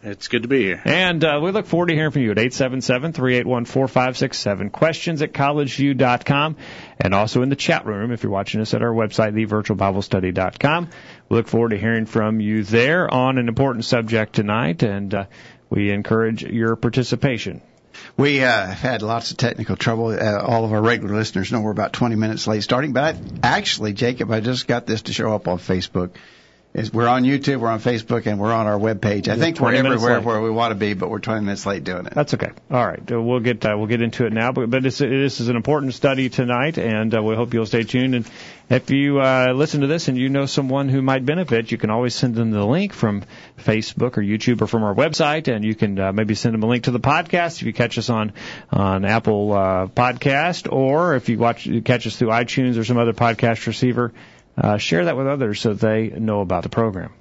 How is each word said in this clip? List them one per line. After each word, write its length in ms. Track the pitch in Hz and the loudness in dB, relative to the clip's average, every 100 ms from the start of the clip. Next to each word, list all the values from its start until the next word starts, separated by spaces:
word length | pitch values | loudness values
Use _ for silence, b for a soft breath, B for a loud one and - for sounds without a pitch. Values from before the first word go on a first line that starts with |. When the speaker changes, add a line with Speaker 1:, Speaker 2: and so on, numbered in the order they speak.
Speaker 1:
It's 240 | 107 101 - | -12 -12 -4
good 140 | 120 | -2
to 60 | 120 | 0
be 140 | 135 | 0
here. 180 | 98 87 | 0 -2
Speaker 2:
And, 400 | - 160 185 170 | 0 2 2 2
uh, 160 | 160 147 | 2 2
we 80 | 170 | 0
look 160 | 202 208 | -2 0
forward 200 | 170 175 | 0 2
to 80 | |
hearing 180 | 156 156 | 2 0
from 100 | 147 | 0
you 80 | 117 | 2
at 80 | 101 | 2
eight 140 | 120 | 0
seven 300 | - 131 131 | 0 -2 0
seven, 300 | - 123 160 | 0 0 0
three 240 | 160 127 123 | -2 2 2
eight 100 | 117 | 2
one, 180 | 123 | -2
four 240 | 117 135 135 | 0 0 2
five 280 | 131 127 127 | 2 0 0
six 220 | 135 - | -4 -2
seven, 320 | 104 98 101 | -4 -2 -4
questions 520 | - 160 160 - 156 | 0 0 0 -4 -2
at 120 | 151 | -4
College 400 | - 143 147 139 | 0 0 2 -2
View 180 | - 139 | 0 0
dot 320 | 131 131 123 | 4 2 2
com, 320 | - 143 156 156 B B B B | 2 2 0 -4 B B B B
and 140 | 98 | 2
also 280 | 98 110 127 | 2 2 2
in 60 | 131 | 0
the 80 | 139 | 0
chat 280 | - 160 | 0 0
room 280 | - 101 117 | -2 -4 -4
if 100 | 117 | -4
you're 80 | 104 | -2
watching 300 | 98 101 107 | -2 -2 -4
us 140 | 110 | -2
at 80 | 113 | 0
our 100 | 117 | 0
website, 420 | 113 110 - 110 | 0 0 2 0
the 100 | 107 | 0
virtual 320 | 107 107 104 98 | 0 -2 0 0
bible 260 | 98 95 | 2 0
study 280 | - 98 92 | 0 0 0
dot 300 | 90 92 - | 0 -2 0
com. 280 | 139 165 170 B B B _ | 0 0 -4 B B B _
We 80 | 113 | 0
look 120 | 110 | 2
forward 220 | 113 117 | 0 2
to 80 | 104 | 0
hearing 280 | 107 113 110 | 0 0 0
from 340 | 113 107 110 | 0 0 0
you 220 | 104 107 | 0 -2
there 500 | 98 113 127 175 170 | 2 2 4 2 2
on 260 | 127 127 131 | 2 2 2
an 100 | 117 | 0
important 380 | 113 135 117 117 | 2 0 0 0
subject 480 | 123 110 113 107 | 0 2 0 0
tonight, 500 | - 104 110 143 165 | -2 0 0 0 0
and, 280 | 113 101 101 | 0 0 -4
uh, 120 | 98 98 B B B _ | -4 -6 B B B _
we 220 | - 101 | -2 0
encourage 540 | 101 101 113 113 110 | -2 0 0 0 -2
your 320 | - 117 113 113 | -4 -2 -2 0
participation. 840 | 120 131 123 120 143 117 98 78 - _ _ B B - | 0 0 -2 0 0 -2 -6 -10 -18 _ _ B B 0
Speaker 3:
We, 240 | 143 139 | 2 4
uh, 240 | 127 113 95 | 4 2 0
have 120 | 95 | -2
had 240 | 127 113 | -2 -2
lots 280 | 107 117 - | -2 -4 -4
of 80 | - | -2
technical 380 | 120 - 110 95 | -2 -2 -6 -2
trouble. 320 | - 113 117 | -2 0 -2
Uh, 340 | 104 110 101 | 0 0 0
all 240 | - 117 110 | 0 0 2
of 60 | |
our 100 | 107 | 2
regular 320 | 110 117 98 | 2 2 0
listeners 360 | 104 110 95 90 | -2 -2 -2 -2
know 100 | 120 | -2
we're 100 | 107 | -2
about 240 | 101 101 | -2 -2
twenty 220 | - 120 110 | 0 0 2
minutes 300 | 110 110 - | -2 -2 -2
late 160 | 107 | -2
starting, 300 | 98 123 151 | 0 0 0
but 120 | 127 | 0
I, 160 | 151 87 - - | 0 -2 -10 -2
actually, 500 | - 180 202 - 107 | 2 2 0 -2 -4
Jacob, 380 | 98 120 127 110 | 0 -2 0 -2
I 100 | 113 | 0
just 260 | 110 127 - | 0 -2 0
got 200 | 120 - | -2 0
this 160 | 110 | -4
to 100 | - | -4
show 200 | 110 110 | -4 -2
up 140 | 107 - | 0 -2
on 120 | 90 | -4
Facebook. 520 | - 92 - 95 90 B B B B B B | -2 -2 -2 -4 -4 B B B B B B
Is 180 | - 110 | -8 -4
we're 160 | 110 120 | 0 2
on 160 | 127 | 4
YouTube, 360 | 127 139 143 135 | 4 2 0 0
we're 100 | 113 | -2
on 100 | 113 | 0
Facebook, 460 | 127 117 - 120 113 | 0 -2 -2 -2 0
and 120 | 104 | 0
we're 140 | 104 | 0
on 140 | 113 107 | 2 2
our 120 | 104 | 2
webpage. 500 | 113 101 107 104 98 | 0 0 0 0 0
I 40 | |
Speaker 2:
You're 40 | 110 | 0
Speaker 3:
think 200 | 165 - | 0 2
we're 140 | 120 | 2
Speaker 2:
twenty 120 | 127 | 4
minutes 200 | 135 120 | 2 2
Speaker 3:
everywhere 160 | 120 117 | 2 2
Speaker 2:
late. 80 | 113 | 2
Speaker 3:
where 160 | 110 | 0
we 80 | 113 | 0
want 220 | 110 117 | 0 0
to 20 | |
be, 180 | 101 104 | 0 -2
but 160 | 98 92 | -2 -4
we're 120 | 107 | -4
twenty 200 | - 110 | -4 -2
minutes 240 | 101 98 | -2 -4
late 200 | 98 98 | -4 -4
doing 200 | 76 90 | -4 -6
it. 80 | 90 | -4
Speaker 2:
That's 220 | - 147 | -2 -2
okay. 160 | - - - _ | -2 -4 -6 _
All 160 | 127 107 | 0 0
right. 140 | - - | -2 -4
Uh, 120 | 120 | -2
we'll 180 | 117 127 | 0 0
get, 240 | 117 110 | 0 0
uh, 120 | 110 104 | 0 0
we'll 80 | 107 | 0
get 160 | 117 | 0
into 240 | 117 - 117 | 0 0 -2
it 60 | |
now, 180 | 110 117 | 0 0
but, 160 | 131 117 | 0 0
but 160 | 131 | 0
it's, 140 | 131 - | 0 0
this 420 | 135 135 139 - | 0 2 0 0
is 80 | 117 | -2
an 80 | 120 | 0
important 380 | 123 151 135 | 0 0 0
study 340 | 117 139 131 127 | 0 0 2 0
tonight, 480 | - 123 120 147 170 | -2 0 0 0 -2
and, 400 | 113 107 110 117 | -2 0 0 0
uh, 60 | |
we 120 | 110 | 0
hope 200 | 110 120 | 0 0
you'll 100 | 117 | -2
stay 200 | 107 120 | 0 0
tuned. 300 | 110 127 131 | 0 0 0
And 160 | 123 110 B B B B | 0 -4 B B B B
if 220 | 127 - | 0 2
you, 300 | 135 143 139 | 2 2 4
uh, 340 | 131 131 127 | 4 4 4
listen 280 | 127 151 151 | 2 0 0
to 40 | 139 | 0
this 220 | 165 156 | 0 0
and 100 | 127 | 0
you 100 | 135 | 0
know 160 | 139 | 0
someone 460 | 139 - 135 135 139 | 0 -2 0 0 2
who 100 | 135 | 2
might 240 | 131 135 | 2 2
benefit, 480 | 131 165 175 117 113 | 0 -2 2 0 0
you 60 | 113 | -4
can 100 | 110 | -2
always 260 | 113 123 | 0 0
send 200 | - 127 | 0 0
them 160 | 117 113 | 0 0
the 160 | 104 101 | 2 2
link 260 | 160 202 | 2 -2
from 320 | - 113 101 98 B B - | -2 -2 -2 -8 B B -4
Facebook 600 | - 110 107 - 120 117 | 0 0 -2 -2 -2 0
or 40 | |
YouTube 380 | 101 107 - 117 | -2 0 0 0
or 60 | 107 | 0
from 160 | 117 | 0
our 120 | 107 | 2
website, 540 | 98 156 151 147 156 156 | 2 0 2 0 0 -2
and 160 | 110 | -2
you 100 | 107 | -2
can, 240 | 107 107 98 | 0 0 0
uh, 140 | 95 | 0
maybe 220 | 101 107 | 0 0
send 180 | 107 120 | 0 0
them 100 | 113 | 2
a 40 | 110 | 2
link 180 | 120 | 2
to 60 | 127 | 0
the 100 | 120 | 0
podcast 640 | 135 156 170 180 170 165 | 2 0 0 0 0 -4
if 0 | |
you 100 | 117 | -6
catch 240 | - 117 - | 0 0 0
us 140 | 113 | -2
on, 240 | 113 107 B B B B | 0 -2 B B B B
on 360 | - 98 95 98 | 2 2 2 2
Apple, 480 | 113 117 104 104 | 2 2 0 2
uh, 320 | 101 95 92 95 | 2 2 0 0
Podcast, 840 | - 123 123 143 135 170 180 - | 0 0 2 0 2 0 -2 -4
or 440 | 135 135 147 175 | 0 2 2 2
if 160 | 131 - | 0 0
you 80 | 110 | 0
watch, 260 | 117 113 | 0 0
you 160 | - 117 | -4 -2
catch 260 | 110 120 113 | 0 0 -2
us 100 | - | -2
through 120 | 113 | 2
iTunes 480 | 117 117 - 127 117 | 2 0 0 0 0
or 80 | |
some 140 | 110 120 | 0 2
other 160 | 117 | 2
podcast 520 | 107 117 113 117 110 - | 2 2 4 0 0 -4
receiver. 460 | 110 127 120 120 B B B B - | 0 0 2 -2 B B B B 0
Uh, 200 | 107 104 | 2 2
share 260 | - 165 | 0 0
that 140 | 175 131 | 0 0
with 80 | 135 | -2
others 340 | 143 117 104 | -2 -2 0
so 140 | 117 | -2
they 340 | 101 110 110 110 | 2 2 2 -2
know 320 | - 110 101 | -4 -2 0
about 220 | 92 90 | 0 -2
the 80 | 90 | -2
program. 420 | - 113 92 82 - | -2 -2 -2 -10 -16